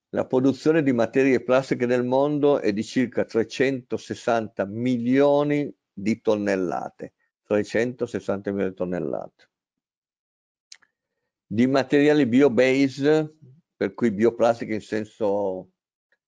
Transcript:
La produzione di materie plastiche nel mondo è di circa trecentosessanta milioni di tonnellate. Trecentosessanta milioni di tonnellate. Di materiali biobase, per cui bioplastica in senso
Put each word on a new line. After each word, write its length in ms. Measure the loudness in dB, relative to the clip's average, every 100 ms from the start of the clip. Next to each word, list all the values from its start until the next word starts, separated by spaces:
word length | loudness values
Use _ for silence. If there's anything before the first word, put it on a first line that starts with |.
| _
La 160 | -8 -2
produzione 560 | 0 2 0 2 2
di 100 | 2
materie 500 | 0 0 2 2 2
plastiche 440 | 2 0 0 -2 0
nel 180 | 0
mondo 560 | 0 0 0 2 2 2
è 120 | 0
di 100 | -2
circa 420 | -4 -2 -2 -2
trecentosessanta 1400 | -2 -2 -2 0 0 -2 -6 -10 -8 -8 -2 -2 -2 -6 -6
milioni 1080 | -4 -2 -2 0 2 4 2 0 -2 -4 -10 _
di 300 | -8 -4 -2
tonnellate. 920 | 0 0 0 -2 -2 -4 -8 -14 -18 _ _ _
Trecentosessanta 1040 | -4 -2 0 -2 -2 -4 -8 -6 -6 -6 -4
milioni 200 | -4 -4
di 60 | -4
tonnellate. 720 | -6 -4 -6 -8 -10 _ _ _ _ _ _ _ _ _ _ _ _ _ -20 -20 _ _ _ _ _ _ -6
Di 160 | 0 2
materiali 600 | 2 2 2 4 4 4
biobase, 1120 | 4 4 4 4 4 0 0 0 2 0 -8 -20 -20 _
per 200 | -6 -6
cui 160 | -2 -2
bioplastica 640 | 2 0 2 0 0 -4
in 80 | -8
senso 880 | -6 -8 -8 -6 -2 -2 -2 -6 -12 _ _ _ _ _